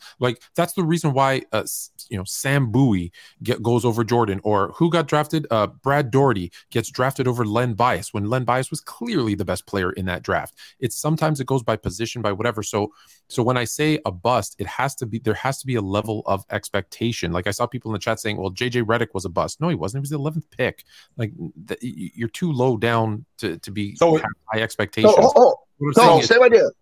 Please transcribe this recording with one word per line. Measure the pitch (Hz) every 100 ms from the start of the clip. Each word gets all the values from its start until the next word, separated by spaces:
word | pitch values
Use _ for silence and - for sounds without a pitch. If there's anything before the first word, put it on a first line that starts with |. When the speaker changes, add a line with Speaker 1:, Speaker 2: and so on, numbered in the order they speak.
| - -
Speaker 1:
like, | 127 120 -
that's | - 170
the | -
reason | 160 170 156
why, | 131 135 135 -
uh, | 110
s-, | 95 - - - -
you | 101
know, |
Sam | 92 - 135 139 123
Bowie | 117 139 95 85 - - -
get, | 110 117
goes | 117 120
over | 120 110
Jordan, | 110 120 110 95
or | 107 104 95 -
who | 170
got | 170 151
drafted? | 151 147 160 151
Uh, | 113 104
Brad | - 135 143 131
Daugherty | 131 139 101 87 - _
gets | 120 110
drafted | - 131 135 127
over | 120
Len | 110 107 123
Bias | 101 123 104 -
when | 107 104
Len | 127
Bias | 120 123 135
was | 156
clearly | - - 240 196 113
the | 101
best | 90 90 -
player | 101 92
in | 95 92
that | 87
draft. | - 87 - - - _
It's | 120 -
sometimes | 151 156 156 147
it | 127
goes | 135
by | 113 110
position, | 107 90 113 123
by | 104
whatever. | 98 117 110
So, | 101 107 104 - _ _ -
so | -
when | 117 127
I |
say | 113 - 151 156 107
a |
bust, | 90 113 123 104 -
it | 104
has | - 135 -
to | 117
be, | 110
there | -
has | 104 131 135
to | 127
be |
a | 120
level | 98 101 107 107 -
of | 95 -
expectation. | 104 - 101 - - 117 117 85
Like, | 87 95
I |
saw | 98 120
people | 123 110
in |
the | 104
chat | - 113
saying, | 110 104
"Well, | 95
J | 92 123
J | 123
Redick | 107 117 113
was | 95
a | 92
bust." | 85 80 -
No, | 165
he |
wasn't. | 143 85 131
He |
was | 139
the | 151
eleventh | 143 160 -
pick. | - 123 - - - - -
Like, | 110 - 82 - 104
th-, | -
y-, | 123 -
y-, | 92
you're | - 117
too | - 180
low | 131 131 113
down | 117 117 113 107 - -
to, | 104 82
to | -
be | 101 101 -
Speaker 2:
So | 170 160
it |
Speaker 1:
have | 110 - -
high | 110
Speaker 3:
So, |
Speaker 1:
expectations. | 110 - 104 - 139 131
Speaker 3:
oh, | 170 -
oh, | 247 - _ -
Speaker 1:
What | 143
I'm |
Speaker 3:
so, | 220
Speaker 1:
saying | 240 233
is | -
Speaker 3:
stay | 233
right | 247
there. | 226 147 -